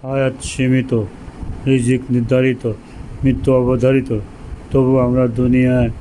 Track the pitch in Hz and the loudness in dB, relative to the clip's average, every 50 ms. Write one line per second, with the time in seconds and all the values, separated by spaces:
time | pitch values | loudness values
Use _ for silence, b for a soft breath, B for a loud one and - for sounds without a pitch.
0 | - 131 135 135 135 131 135 - - - - - 131 131 127 131 120 127 123 113 | -8 -4 -2 0 0 0 -2 -4 -10 -10 -4 -2 0 2 2 2 2 0 -2 -2
1 | 104 101 - - - - - - - - - - - 135 131 131 117 120 131 123 | -2 -4 -10 -16 -18 -18 -14 -12 -10 -10 -10 -6 0 0 2 2 2 2 0 0
2 | 127 - 123 123 117 117 131 127 131 131 123 123 - 117 107 - B B B B | 0 -2 -2 -2 0 2 2 2 2 2 0 -2 -4 -6 -6 -6 B B B B
3 | B - - - - 135 131 - - 135 131 127 123 123 127 120 120 131 135 135 | B -16 -10 -2 0 0 0 0 0 2 2 2 2 2 0 2 2 4 2 2
4 | 127 135 117 104 104 - - - - - - - - - - 135 131 127 131 131 | 0 0 -4 -6 -6 -8 -16 -18 -16 -16 -14 -16 -10 -2 0 2 4 4 4 4
5 | 123 123 123 131 127 123 113 120 127 123 123 127 127 127 127 127 120 113 110 - | 2 2 2 2 2 0 0 0 2 2 4 4 4 4 4 2 2 0 -2 -6